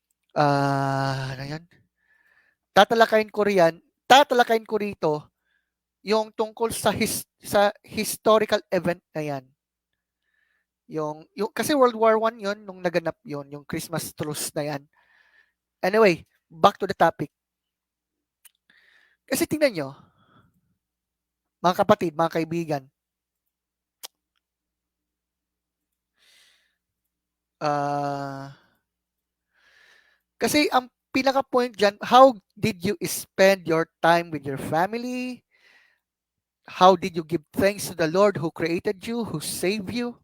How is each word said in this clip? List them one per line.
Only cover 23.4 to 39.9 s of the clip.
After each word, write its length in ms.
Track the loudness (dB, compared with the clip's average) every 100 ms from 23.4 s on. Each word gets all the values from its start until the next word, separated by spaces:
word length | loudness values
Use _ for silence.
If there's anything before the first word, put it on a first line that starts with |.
| _ _ _ _ _ _ -20 _ _ _ _ _ _ _ _ _ _ _ _ _ _ _ _ _ _ _ _ _ _ _ _ _ _ _ _ _ _ _ _ _ _ -8
ah, 960 | -4 -2 -4 -4 -6 -6 -10 -12 -16 -20 _ _ _ _ _ _ _ _ _ _ _ _ _ _ _ _ _ -4
kasi 240 | 0 2 2
ang 160 | 0 -4 _ _
pinaka-point 600 | -2 0 0 0 0 -2 0
dyan, 220 | 0 0
how 360 | 4 8 8 6 -8 -6
did 260 | -4 -4 -4
you 100 | -4 -6
spend 600 | -8 -6 2 4 4 0
your 220 | -2 -2 _
time 280 | 2 2 0
with 160 | -8 -8
your 120 | -8
family? 840 | -4 -2 -2 -4 -8 -8 -10 -12 _ _ _ _ _ _ _ _ _ _ _ _ -12
How 260 | 4 6 6
did 200 | 0 -8
you 60 | -6
give 160 | -6 -6
thanks 360 | -2 0 0 -8
to 60 | -4
the 100 | -2
Lord 300 | 4 2 2
who 140 | -6
created 500 | -4 -4 -4 -4 -6 -6
you, 200 | -6 -6
who 160 | -8
saved 480 | -8 -4 -4 -4
you? 280 | -6